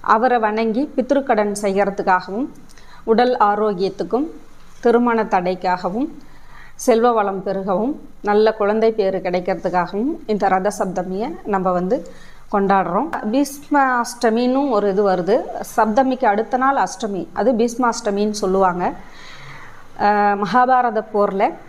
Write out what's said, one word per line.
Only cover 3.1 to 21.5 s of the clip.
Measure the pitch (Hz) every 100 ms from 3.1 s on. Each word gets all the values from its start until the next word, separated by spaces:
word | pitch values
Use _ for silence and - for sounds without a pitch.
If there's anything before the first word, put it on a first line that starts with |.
| 220 247 247
ஆரோக்கியத்துக்கும், | 208 208 214 190 190 190 180 233 320 - - - - -
திருமண | 233 233 240 226
தடைக்காகவும், | 220 190 180 180 190 180 190 208 302 - - - - - -
செல்வ | - - 226 240
வளம் | 226 202 190 190
பெருகவும், | 190 190 185 233 302 - -
நல்ல | 208 208 214
குழந்தை | 214 202 220 226
பேறு | 220 190 190
கிடைக்கிறதுக்காகவும் | 180 180 180 175 185 180 170 196 254 339 -
இந்த | 208 190
ரத | 185 196 196
சப்தமியை | 190 180 185 185 240 339
நம்ம | - 196 185
வந்து | 180 180 262 - - - - -
கொண்டாடுறோம். | 208 196 196 170 180 302 - 214
பீஷ்மாஷ்டமின்னும் | 254 277 - - 294 269 247 233 - 240 220 247 262 285
ஒரு | 214 202
இது | 190 202
வருது. | 185 175 240 - - - -
சப்தமிக்கு | 220 214 262 254
அடுத்த | 240 202 226 262
நாள் | 262 277
அஷ்டமி, | 196 - 220 196 -
அது | - 208
பீஷ்மாஷ்டமின்னு | 233 233 240 247 226 226 202 214
சொல்லுவாங்க. | 208 196 190 185 175 190 - - - - - - - - - - -
அஹ், | 208 208 208 202
மகாபாரத | 202 240 254 254 240 214 214
போர்ல | 208 202 190 240